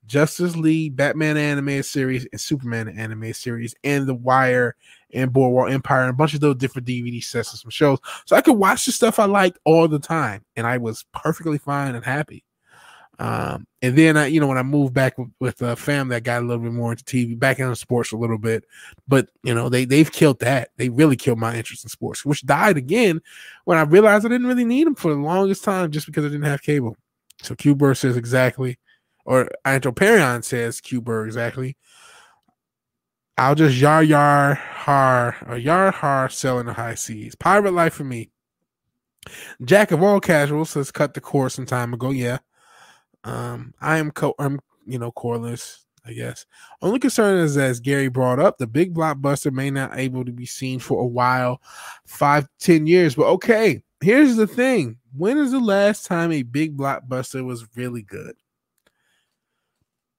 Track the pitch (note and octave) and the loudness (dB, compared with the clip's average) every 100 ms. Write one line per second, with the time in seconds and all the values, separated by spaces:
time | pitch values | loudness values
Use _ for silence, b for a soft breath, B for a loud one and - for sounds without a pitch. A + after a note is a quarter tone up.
0 | A2 C#3 D3+ - F3 E3 D#3+ D#3+ D#3 C3 | -4 0 0 0 -4 0 0 0 -2 -2
1 | C#3+ D3+ D#3 D3+ D3 C#3+ C#3+ C#3 C3+ C#3+ | -2 0 -2 0 0 -2 -2 -4 -4 -4
2 | C3 B2+ - G#2+ - C#3+ B2 A2+ A2 G2 | -2 -4 -8 -12 -6 -6 -4 -6 -8 -10
3 | A2 A2 A2+ - B2 A#2 A#2 - C#3 C#3+ | -10 -10 -10 -10 -8 -8 -10 -8 -4 -2
4 | C3+ B2 B2+ C3 B2+ B2 A#2+ - b b | -2 -4 2 2 4 2 0 -4 b b
5 | b B2+ C3 B2+ B2+ B2 A#2+ C3+ - C3 | b -4 0 2 4 4 2 -2 0 0
6 | B2+ B2+ D#3 D3 D3 B2+ C3 C3+ B2 B2 | 0 0 0 2 0 0 -4 -6 -6 -6
7 | A#2+ A#2+ - A#2+ - A#2 A#2 - D3 C3+ | -6 -10 -8 -8 -8 -12 -16 0 2 2
8 | B B - - D#4+ A3 F#3+ - - - | B B 2 4 6 4 4 2 -2 2
9 | A3+ A3 G3+ G3+ F#3 - - D#3+ E3 D3+ | 2 4 2 4 2 0 4 4 4 0
10 | - E3 B2+ G2+ - - A#2 B2 A#2 A2+ | -2 -4 -4 -6 -12 -6 -2 -2 -4 -8
11 | - - D3+ D#3+ E3 D3+ - C#3+ C#3 A#2 | -14 -6 -6 -4 -4 -4 -4 -4 -4 -6
12 | A#2+ C#3 D3+ G2 _ _ b b b b | -4 -6 -6 -12 _ _ b b b b
13 | b - - - - - - _ B2+ C3+ | b -10 -6 -4 -6 -8 -14 _ 2 6
14 | D#3+ D3+ C#3 D#3+ C#3+ C3 C3 D3 C3+ B2+ | 6 6 2 2 2 0 0 0 2 2
15 | C3 - A#2 _ B2+ - A#2+ A#2 - C#3+ | 0 -2 -12 _ -6 -4 -6 -4 -2 -2
16 | C3 A#2+ A#2+ A#2+ A#2+ A#2+ A#2 A#2 A#2 A#2 | -2 -4 -2 -4 -2 -4 -4 -4 -4 -6
17 | - B2+ A#2+ A#2 C3+ C3 B2+ B2 - B2 | -4 -4 -4 -2 -2 0 -4 -6 -4 -2
18 | A2+ A2 A#2 A2 A2 A2+ - B B B | -2 -4 -4 -4 -2 -4 -6 B B B
19 | - C3+ - _ C3+ A#2 B2 B2+ B2+ C#3 | 0 2 2 _ -2 -2 0 0 2 4
20 | D#3+ - D#3 B2+ A#2+ C3 - - B2+ A#2+ | 4 4 4 4 0 -2 -4 -4 -4 4
21 | D#3 B2+ - A2+ A2+ A2+ - - A2+ - | 4 4 0 -2 -2 -4 -8 -14 -18 -12
22 | - - C#3 D3 C3 C#3+ G#3 D#3+ B2+ G#3+ | -10 -8 -4 -4 0 2 4 2 0 2
23 | A3 D#3+ B B B B - E3 D3+ F3+ | 2 0 B B B B 0 2 6 8
24 | G#3+ G#3 A3+ B3 B3 B3 A#3 B3+ E4 C4+ | 8 6 2 0 0 0 0 2 2 0
25 | E3 C#3+ D3 F#3 G3 G3 - F#3+ E3+ D3+ | -2 -2 0 0 0 0 -2 -2 -2 -4
26 | D3+ D3+ D3 D3 D3 C#3 - D3 A#2 - | -6 -4 -4 -2 -2 -2 0 -2 -2 -8
27 | _ _ _ - - A#2+ C#3+ C#3 C#3 C3 | _ _ _ -20 -14 0 2 4 4 2
28 | C3 B2 A#2 C3 B2+ - B2+ A#2+ _ _ | 0 -2 0 2 2 0 -8 -8 _ _
29 | _ _ - B2+ - - C3+ C3+ C3 A#2+ | _ _ 0 0 0 -4 -2 0 -2 2
30 | G3 A3+ C3+ A#2+ - B2 A#2 A2+ - B2+ | 4 6 4 -2 -4 -4 -4 -8 -8 -8
31 | A#2 A2+ A2 A#2 A#2 C3+ C3 - b b | -4 -6 -6 -6 -6 -6 -10 -12 b b
32 | b b b b b _ _ _ _ _ | b b b b b _ _ _ _ _
33 | _ _ _ - C3 D3 D#3+ B2+ D3 D#3 | _ _ _ 0 2 4 4 4 4 6
34 | D#3 D3 D3 C#3+ C#3+ C#3+ - - - C#3 | 4 4 4 4 2 0 -6 -8 0 2
35 | C3 B2 A#2+ - - B2 B2+ F3 F#3+ - | 4 2 0 -6 -10 -6 0 2 2 0
36 | D3 C3+ C3 - C3 B2 A#2+ A2+ A#2 A2 | -2 -2 -2 -4 -4 -4 -6 -8 -8 -10
37 | - A2 A2+ - E3+ G3+ G3+ F3 E3 - | -10 -12 -14 -6 2 2 2 0 0 -2
38 | C#3 A#2 A2 _ _ _ _ _ _ _ | -10 -10 -12 _ _ _ _ _ _ _
39 | _ _ - B B B B2 G3 G#3+ D3+ | _ _ -20 B B B 2 2 4 2
40 | G3 G3+ - D#3 C#3+ D3 D#3+ D3 C#3 - | 4 2 2 2 2 -2 -4 -4 -6 -2
41 | D3 - - C#3 B2+ - B2 B2+ A#2+ A#2+ | -4 -4 -4 -2 -2 -6 -6 -4 -4 -4
42 | B2+ C3+ A#2+ C3 - b b b b b | -4 -4 -4 -6 -10 b b b b b
43 | b _ A2+ A#2+ A#2+ A#2+ A#2+ _ D3 D#3+ | b _ -12 -10 -10 -12 -16 _ -2 -2
44 | D3+ - C#3+ - C#3+ C#3+ - _ - B2+ | -2 -2 -4 -2 -4 -4 -10 _ -10 -8
45 | A#2+ - A#2+ A#2 A#2 A#2 - - _ _ | -8 -8 -6 -6 -6 -10 -14 -20 _ _
46 | A#2 A#2 A#2+ A#2+ - b b b F3+ B3 | -18 -12 -12 -14 -20 b b b -4 -2
47 | C4+ - G#3 F#3+ D#3+ C#3 C3+ A#2+ B2 C#3 | 0 2 2 4 2 2 0 -2 -2 0
48 | C3+ B2+ B2+ B2 F#3+ - A#2+ B2 F#3 E3 | 0 0 0 2 2 0 -4 0 0 0
49 | D#3+ C#3 C#3 C#3+ D3+ C3 C3+ C3+ C3+ B2+ | -4 -2 -2 -2 -2 -4 -4 -4 -6 -6
50 | C3 B2+ B2 B2 B2 - C3 C3 - C#3 | -6 -6 -8 -10 -14 -10 -8 -8 -4 -2
51 | B2 A#2+ B2 B2+ B2 B2+ B B B B | -2 0 0 2 -2 -4 B B B B
52 | _ - C#3+ D3 C#3 _ - E3 D#3 F3+ | _ -2 2 2 0 _ 4 4 6 6
53 | E3 C3+ B2+ F#3 - A3 A3 A2+ - _ | 4 4 2 2 2 2 2 0 -8 _
54 | E3 B3+ D4 A3+ G#3+ A#3+ B3+ A#3+ B2 A2+ | 4 6 6 4 0 0 0 0 -2 -8
55 | _ C3 F#3+ D4 C#4 C4+ A3+ G3 G3+ G#3+ | _ -4 -2 0 0 0 2 2 2 0
56 | - E3+ E3+ D#3 A#2+ C3+ D#3+ C#3 C#3 C3+ | -4 -2 0 -2 -2 -4 -4 -4 -4 -6
57 | B2 B2+ B2+ C3+ B2+ A#2+ A2+ A#2+ B2 A#2 | -6 -8 -8 -8 -8 -10 -12 -10 -8 -10
58 | G2+ G2 D#2 - _ _ _ _ _ _ | -12 -16 -16 -20 _ _ _ _ _ _
59 | _ _ _ _ _ _ _ _ _ _ | _ _ _ _ _ _ _ _ _ _
60 | _ | _